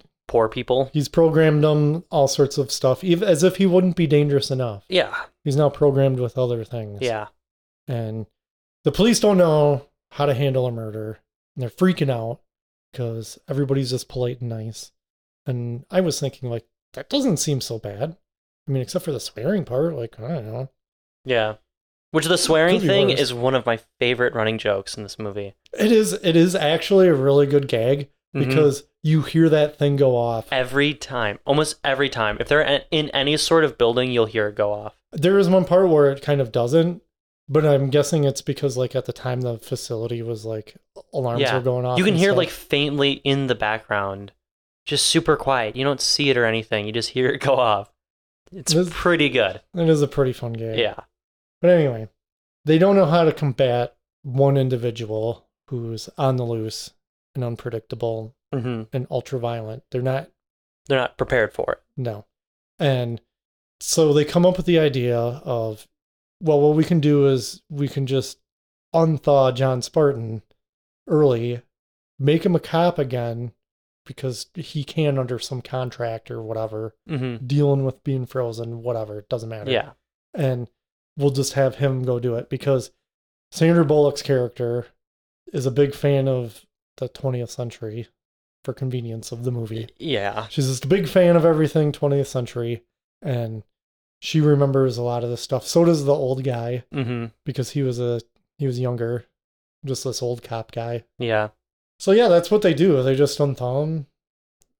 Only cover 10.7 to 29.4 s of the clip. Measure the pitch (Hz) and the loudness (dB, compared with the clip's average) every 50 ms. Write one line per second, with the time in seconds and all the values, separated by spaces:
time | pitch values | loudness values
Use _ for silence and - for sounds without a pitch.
10.7 | 117 113 113 107 104 110 107 110 107 _ _ _ _ _ _ _ - 139 123 113 | -4 -6 -10 -10 -10 -10 -10 -10 -12 _ _ _ _ _ _ _ -10 -8 -8 -8
11.7 | - - 185 185 170 - 151 135 123 117 113 113 123 - _ _ _ _ _ _ | -2 0 0 2 2 0 -2 -2 -2 -4 -4 -8 -10 -10 _ _ _ _ _ _
12.7 | _ _ _ _ - 131 120 117 113 117 113 - - - _ - 139 139 143 131 | _ _ _ _ -10 -8 -6 -6 -6 -8 -10 -14 -18 -18 _ -6 -2 -2 0 0
13.7 | 139 139 135 120 127 120 - - - 127 123 123 123 120 123 117 113 110 110 113 | 0 -2 -2 -2 -4 -6 -8 -8 -6 -4 -4 -4 -4 -6 -8 -8 -8 -8 -10 -10
14.7 | 107 - - - _ _ _ _ _ _ _ _ _ _ - 139 123 120 120 120 | -12 -14 -18 -20 _ _ _ _ _ _ _ _ _ _ -8 -8 -6 -6 -6 -6
15.7 | 120 131 - - - 185 185 160 135 - 151 131 - - 131 123 117 110 _ _ | -8 -10 -10 -2 -2 0 0 0 -2 -2 -4 -6 -6 -8 -10 -8 -8 -8 _ _
16.7 | _ _ _ _ - 131 - - 269 285 262 254 165 - - 156 143 123 - - | _ _ _ _ -18 -16 -10 -4 -2 0 0 0 0 0 -2 -2 -4 -4 -4 -8
17.7 | 117 110 - 104 101 101 131 165 165 _ _ _ _ _ _ _ _ _ - - | -10 -10 -10 -10 -8 -6 -8 -8 -8 _ _ _ _ _ _ _ _ _ -8 -4
18.7 | 135 131 123 - - 175 - 165 139 113 - - - 107 117 165 214 196 131 - | -4 -4 -4 -4 -6 -6 -6 -4 -8 -8 -8 -10 -12 -6 -4 -2 -2 -2 -4 -4
19.7 | 120 135 160 170 156 131 117 - - - 110 131 175 139 104 107 110 120 135 - | -2 -2 -2 -2 -4 -6 -10 -10 -12 -14 -10 -8 -8 -8 -8 -10 -10 -10 -10 -12
20.7 | _ _ _ _ _ _ _ _ _ _ - 131 127 113 110 107 107 _ _ _ | _ _ _ _ _ _ _ _ _ _ -6 -2 0 0 0 -2 -6 _ _ _
21.7 | _ _ _ _ _ _ _ - - 160 147 165 180 165 - - 160 156 160 175 | _ _ _ _ _ _ _ -2 -2 -2 2 2 0 0 2 2 4 4 4 4
22.7 | 196 220 196 160 196 196 196 196 - - 143 123 123 120 123 131 131 123 - 120 | 2 2 2 2 4 4 4 2 2 2 0 -2 -2 -2 0 0 0 0 0 0
23.7 | 113 110 _ _ _ - 127 120 123 117 123 120 - 117 107 110 113 110 - 104 | -2 -2 _ _ _ -2 0 0 2 2 0 0 0 0 0 0 -2 -2 0 0
24.7 | 101 98 - - - 110 104 98 - - 107 101 98 104 101 98 - _ _ - | 0 -2 -4 -8 -12 -12 -12 -14 -12 -10 -10 -8 -8 -8 -10 -12 -14 _ _ -12
25.7 | - - 208 214 233 220 214 175 185 - - 175 160 170 170 185 175 180 156 147 | -2 0 2 4 6 4 4 2 -2 -2 0 2 4 6 4 4 2 0 0 0
26.7 | 165 - - - 196 190 185 180 156 131 131 139 139 143 143 135 143 143 135 123 | 0 0 0 4 6 6 6 6 6 4 4 4 4 4 4 4 4 2 2 2
27.7 | 131 113 113 127 143 143 139 - _ _ _ _ - 139 135 127 135 156 151 143 | -2 0 2 2 0 0 -2 -12 _ _ _ _ -4 -2 0 2 4 4 4 4
28.7 | 131 - - _ _ _ - 156 156 156 135 - - 165 | 2 0 -8 _ _ _ 0 2 2 2 0 2 2 4